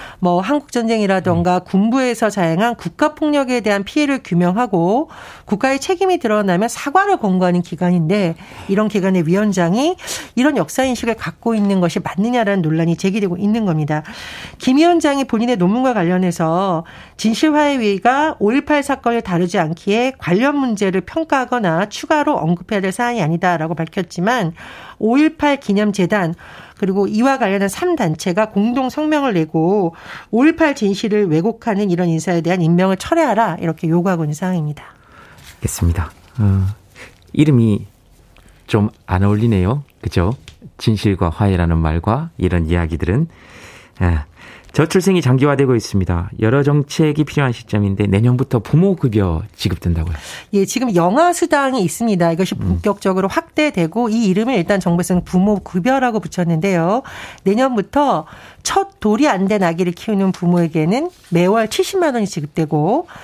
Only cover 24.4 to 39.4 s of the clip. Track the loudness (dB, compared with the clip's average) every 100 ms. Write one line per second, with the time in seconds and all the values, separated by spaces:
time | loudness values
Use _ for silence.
24.4 | -2 -6 -16 -20 -20 -4 0 2 2 2
25.4 | 0 0 0 0 0 0 0 0 -2 -4
26.4 | -12 -20 -20 -4 -2 0 0 2 0 2
27.4 | 0 0 -2 -2 -2 0 0 -2 -2 0
28.4 | 0 0 0 0 -2 -2 0 0 0 0
29.4 | 0 0 2 2 0 -4 -14 -18 -4 2
30.4 | 2 4 0 0 -2 -2 0 0 2 2
31.4 | 0 -2 -4 -2 0 0 0 0 0 -2
32.4 | 0 0 2 4 2 0 0 0 2 2
33.4 | 0 -2 -4 -4 0 0 0 -2 -2 -4
34.4 | -4 -2 -4 -8 -16 -20 -20 -20 -20 -20
35.4 | -20 -10 -8 -2 -2 -2 -6 -12 -14 -2
36.4 | 0 2 -2 -6 _ -20 -20 -20 -6 0
37.4 | 4 4 4 0 -4 _ _ _ _ -20
38.4 | -20 -20 -2 0 0 -4 -4 0 2 2